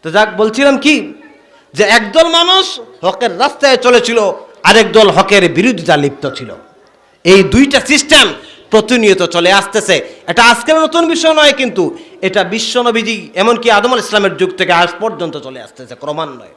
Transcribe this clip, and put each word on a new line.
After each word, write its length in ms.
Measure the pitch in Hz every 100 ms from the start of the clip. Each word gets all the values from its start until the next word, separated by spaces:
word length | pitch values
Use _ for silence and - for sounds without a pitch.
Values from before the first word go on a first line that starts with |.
তো 80 | 165
যাক, 260 | 185 214 185
বলছিলাম 420 | 220 220 277 277
কি, 340 | 294 277 104 - - - _ _ _
যে 100 | 139
একদল 440 | 202 233 302 302 330
মানুষ 520 | 330 349 370 370 - 226 -
হকের 340 | 175 - 240 170
রাস্তায় 380 | 269 - 277 262
চলেছিল, 560 | 247 240 220 233 202 - - -
আরেক 300 | 170 214 220
দল 180 | 214 208
হকের 420 | 170 190 202 175
বিরোধিতা 440 | 165 226 202 160 151
লিপ্ত 340 | 143 - 139 -
ছিল। 160 | 117 90 - _ _ _ _ _
এই 180 | 170 190
দুইটা 380 | 165 190 277 269
সিস্টেম 520 | 262 294 - 302 220 147 - - _
প্রতিনিয়ত 520 | 220 220 247 214 185
চলে 300 | 170 170 175
আসতেছে। 680 | 196 196 220 - 160 - - -
এটা 180 | 180
আজকের 320 | 233 233 - 320
নতুন 320 | 320 330 330
বিষয় 260 | 330 320
নয়, 180 | 311 294
কিন্তু 460 | 277 254 190 156 - - -
এটা 220 | 190 196
বিশ্বনবীজি 880 | 175 214 - 247 240 226 226 220 -
এমনকি 360 | 175 214 240 233
আদম 180 | 208 233
আলাইহিস 180 | 247 196
সালামের 300 | 208 196 151
যুগ 200 | 185 185
থেকে 160 | 180
আজ 160 | 170 170 170
পর্যন্ত 360 | 220 165 170 151
চলে 260 | 131 131
আসতেছে 320 | 104 - 123
ক্রমান্বয়ে। 560 | 123 143 147 156 127 95